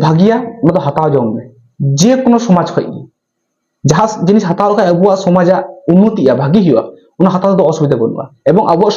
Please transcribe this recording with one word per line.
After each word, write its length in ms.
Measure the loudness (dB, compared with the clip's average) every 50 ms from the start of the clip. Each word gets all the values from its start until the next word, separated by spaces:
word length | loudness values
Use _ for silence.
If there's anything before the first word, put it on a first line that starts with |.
| 0
ভাগিয়া 300 | 2 2 2 2 2 2 0 -2 -8 -8 -2
ওনা 100 | -2 0 0
দো 60 | 0 -2 -2
হাতাও 200 | -4 -2 -2 0 0
জং 100 | 0 -2 -2 -4
মে, 80 | -6 -10 -12 -20 _ _ _ _ -6 -4 -2 0 2
যে 100 | 2 2 2 2 2
কোনো 140 | 2 2 2 2 2
সমাজ 200 | 0 0 0 -2 -4
খয় 140 | -6 -6 -6 -10
গি। 80 | -14 -16 -18 _ _ _ _ _ _ _ _ _ _ _ _ _ _ -2 -2
যাহা 160 | 0 0 0 -2 -2 -4 -4 -2
জিনিস 160 | 0 0 0 -2
হাতাও 180 | -4 -2 -2 -2
লেখায় 180 | 0 0 0 0 0
আবুয়াগ 240 | 2 2 0 0 0 0
সমাজ 240 | 0 0 2 2 2 0 0 -2 -8 -12 -12 -2 0
উন্নতিয়া, 420 | 2 4 4 2 2 0 0 0 0 0
ভাগি 200 | 0 0 0 2 2
হুয়া, 180 | 2 2 0 -2 -4 -10 -20 _ _ _ -2
ওনা 100 | 0 0 0
হাতাও 180 | 0 0 0 0 2
ᱫᱚ 40 | 2 0
অসুবিধা 240 | 0 0 0 0 0 0
বানুয়া। 240 | -2 -4 -4 -6 -10 -12 _ _ -2 0
এবং 120 | 2 2 2 2 2
আবুয়াগ 200 | 2 2 0 0